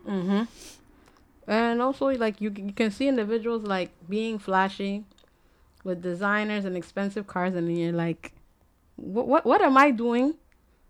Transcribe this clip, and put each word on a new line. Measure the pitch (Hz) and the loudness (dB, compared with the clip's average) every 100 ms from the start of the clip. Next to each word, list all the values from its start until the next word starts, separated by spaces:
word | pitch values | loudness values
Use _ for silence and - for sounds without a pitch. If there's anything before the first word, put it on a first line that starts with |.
| - | -6
Mm-hmm. | 196 180 196 233 - - - - - - _ _ _ - | -4 0 0 -2 -8 -20 -20 -20 -20 -20 _ _ _ -2
And | 214 233 233 | 0 2 0
also, | 254 269 269 | 0 0 0
like, | 262 226 208 | 0 -2 -2
you, | 214 196 | -6 -6
you | 196 | -6
can | 202 220 | -2 -2
see | 202 269 | 0 0
individuals, | 262 208 226 226 226 | 0 0 -2 -2 -4
like, | 208 190 180 - 165 | -2 -4 -4 -10 -6
being | 208 226 220 | -4 -2 -4
flashy | - 190 196 196 196 202 214 - _ _ _ _ _ _ 190 | 0 2 2 -2 -4 -6 -8 -20 _ _ _ _ _ _ -6
with | 180 | -4
designers | 180 175 202 208 214 208 196 | -4 -2 0 0 0 -2 -4
and | 185 | -6
expensive | 170 - 196 202 202 | -6 -6 -4 -4 -6
cars, | 185 180 180 | -2 -2 0
and | 170 | 0
then | 170 | 0
you're | 170 | 0
like, | 170 170 165 - - _ _ _ _ _ - | 0 -2 -4 -10 -20 _ _ _ _ _ -16
"What, | - 196 247 | -6 -4 2
what, | 302 - | 2 6
what | 349 | 6
am | 339 269 | 6 8
I | 294 | 6
doing | 226 233 233 269 320 _ _ _ _ | 4 0 2 0 -2 _ _ _ _